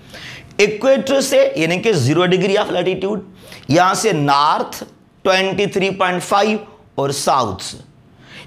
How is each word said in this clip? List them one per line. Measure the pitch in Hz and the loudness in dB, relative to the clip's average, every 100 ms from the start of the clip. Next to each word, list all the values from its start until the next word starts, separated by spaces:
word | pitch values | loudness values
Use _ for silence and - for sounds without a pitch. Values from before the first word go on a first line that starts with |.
| - - - - - - | -20 -20 -18 -18 -8 0
इक्वेटर | 208 214 269 269 - 269 | 0 2 2 2 2 0
से | 269 269 269 156 | 2 2 2 2
यानी | 160 180 | -2 0
कि | 226 | 0
ज़ीरो | 175 123 160 180 | 2 2 2 2
degree | 185 180 202 | 2 2 0
of | - | 0
latitude, | 180 180 185 190 214 - - - - - | -2 -2 -2 -4 -6 -8 -20 -20 -12 0
यहाँ | 160 185 | 2 4
से | 196 220 | 2 0
नॉर्थ | 160 143 139 151 214 - - - - _ _ | 0 2 4 4 0 -4 -10 -16 -20 _ _
ट्वेंटी | 196 190 190 185 202 | 0 2 0 -2 -2
थ्री | 196 196 | 0 -2
पॉइंट | 190 185 180 | 0 -2 -2
फ़ाइव | - 202 214 214 - - - - | 0 0 2 -2 -6 -20 -12 -6
और | 139 | -4
साउथ, | 139 180 139 107 90 - - - - - - - - | -2 0 0 0 -4 -12 -16 -20 -20 -20 -20 -20 -14